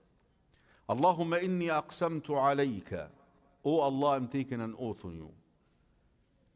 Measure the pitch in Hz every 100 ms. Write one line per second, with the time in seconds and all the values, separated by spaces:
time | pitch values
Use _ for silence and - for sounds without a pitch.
0 | _ _ _ _ _ _ _ _ - 117
1 | 170 170 170 170 185 180 170 151 - -
2 | 170 160 151 143 135 139 139 107 - 90
3 | 76 - _ _ _ _ 143 160 139 135
4 | 143 139 123 139 135 123 113 107 120 98
5 | 92 82 80 - _ _ _ _ _ _
6 | _ _ _ _ _